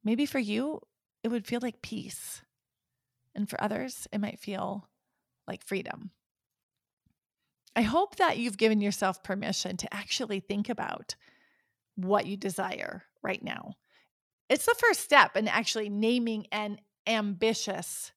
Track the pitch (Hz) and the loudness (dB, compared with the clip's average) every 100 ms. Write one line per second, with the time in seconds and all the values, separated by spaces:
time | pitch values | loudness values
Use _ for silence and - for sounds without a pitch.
0 | 214 233 294 269 208 208 285 311 - _ | 2 2 2 2 0 0 0 -4 -10 _
1 | _ _ 240 233 196 240 240 - - 214 | _ _ -2 -2 0 -2 -2 -6 -10 -8
2 | - - - - _ _ _ _ _ _ | -8 -12 -12 -14 _ _ _ _ _ _
3 | _ _ _ - 202 - 208 214 254 - | _ _ _ -6 -4 -2 -2 -2 -6 -10
4 | - 208 208 - - 196 208 202 - _ | -8 -4 -4 -6 -8 -6 -4 -6 -10 _
5 | _ _ _ _ - - - 196 - - | _ _ _ _ -12 -12 -6 -6 -6 -10
6 | 190 _ _ _ _ _ _ _ _ _ | -14 _ _ _ _ _ _ _ _ _
7 | _ _ _ _ _ _ _ - 220 302 | _ _ _ _ _ _ _ 0 2 4
8 | 392 - 349 240 240 196 220 214 202 196 | 2 2 2 2 -2 2 4 4 2 2
9 | 196 185 - 196 - 190 185 185 - 202 | 0 -2 -6 -4 -2 -2 -4 -6 -8 -8
10 | 202 - 226 196 - 202 214 226 - 50 | -4 -4 -2 -4 -2 -4 -2 -2 -4 -6
11 | - - _ _ _ _ _ _ _ - | -10 -16 _ _ _ _ _ _ _ -6
12 | 185 202 - 196 196 185 185 - - - | 2 2 2 -4 -4 -4 -4 -4 -8 -8
13 | - _ - - - - - - _ _ | -16 _ -6 -4 -6 -8 -10 -18 _ _
14 | _ _ _ _ _ 269 - 466 480 392 | _ _ _ _ _ 2 4 4 4 4
15 | - 294 190 190 220 208 - 226 208 202 | 8 8 8 4 2 0 0 -2 -2 0
16 | 220 247 233 220 - 214 208 202 _ _ | 2 2 0 -4 -4 -4 -4 -8 _ _
17 | - 226 208 185 226 226 - 190 165 - | -2 0 0 2 2 2 -2 -6 -6 -10
18 | - | -12